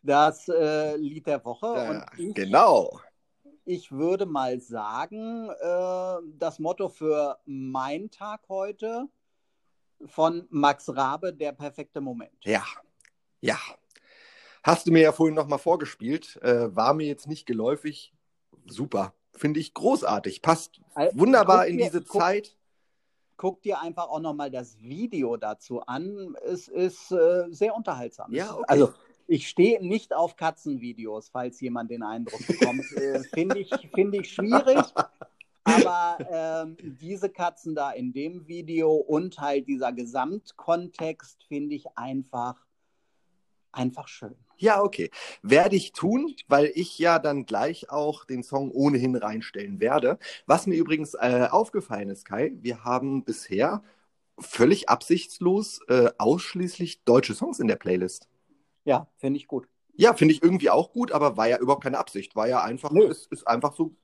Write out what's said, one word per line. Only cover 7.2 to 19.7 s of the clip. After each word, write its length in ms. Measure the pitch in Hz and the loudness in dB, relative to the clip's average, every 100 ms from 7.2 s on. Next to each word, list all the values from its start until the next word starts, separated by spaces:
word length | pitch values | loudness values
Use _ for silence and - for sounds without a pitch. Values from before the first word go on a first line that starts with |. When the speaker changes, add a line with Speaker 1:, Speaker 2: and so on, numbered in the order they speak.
| 143 - | -2 -6
Speaker 1:
meinen 640 | - 135 131 131 131 156 208 | -12 -10 -6 -6 -4 -6 -10
Tag 320 | _ 208 214 _ | _ -14 -14 _
heute 580 | 190 196 202 220 233 277 _ _ _ _ _ _ _ _ _ 147 | -8 -6 -8 -8 -8 -12 _ _ _ _ _ _ _ _ _ -12
von 400 | - 160 170 180 | 0 0 0 -6
Max 400 | 156 143 139 - | 2 2 2 -6
Rabe, 440 | 131 135 151 185 | -2 -2 -2 -6
der 180 | 151 151 | -6 -8
perfekte 500 | 135 143 135 143 151 | -8 -12 -12 -12 -10
Moment. 300 | 135 120 - _ | -8 -10 -14 _
Speaker 2:
Ja, 200 | 101 107 - - _ _ _ _ _ _ | -2 -2 -2 -16 _ _ _ _ _ _
ja. 160 | - - - - _ _ _ _ - - - _ | -4 -4 -8 -18 _ _ _ _ -20 -20 -20 _
Hast 220 | - 170 | 2 4
du 60 | 170 | 6
mir 100 | 165 | 8
ja 100 | 156 | 8
vorhin 220 | 151 160 | 6 2
noch 120 | 156 147 | 2 0
mal 100 | 139 | -2
vorgespielt, 800 | 170 180 143 - 113 156 - - | 0 0 -2 -8 -6 -6 -6 -4
äh, 320 | 123 120 117 | 2 2 2
war 180 | 95 117 | 0 2
mir 140 | 156 151 | 2 -2
jetzt 200 | 143 143 | -8 -10
nicht 180 | 156 - | -12 -6
geläufig. 680 | 113 117 147 151 147 - _ _ _ _ _ - | -2 0 -2 -6 -12 -20 _ _ _ _ _ -18
Super. 460 | 107 139 101 95 _ _ | -10 -4 -4 -4 _ _
Finde 260 | - 151 156 | -6 -2 -2
ich 140 | 160 | -6